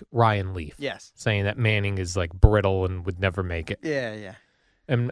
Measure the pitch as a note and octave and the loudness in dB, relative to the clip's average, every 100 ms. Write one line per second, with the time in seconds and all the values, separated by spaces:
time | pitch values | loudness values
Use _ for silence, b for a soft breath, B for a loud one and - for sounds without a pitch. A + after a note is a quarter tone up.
0 | - A#2 A2+ G#2 F#2 F#2 D2+ - C#3 G2 | -6 2 2 2 -4 -8 -10 -10 -10 -10
1 | - - A#2 G2+ G2+ A#2+ A2+ G#2+ G2+ G2 | -16 -6 -2 0 0 0 0 0 -2 -4
2 | F2 F#2 E2+ F2+ G#2+ G#2+ G2 F#2+ F#2 F#2 | -4 -4 -4 6 8 8 2 0 -2 -4
3 | F2 F2 F#2+ F#2 F2+ E2+ E2 G2+ D#3+ C#3+ | -8 -2 -2 -2 -4 -6 -8 -8 -6 -6
4 | A#2 G#2+ G2 G#2 _ _ _ _ - A#2+ | -6 -10 -14 -18 _ _ _ _ -4 -2
5 | B2 | -2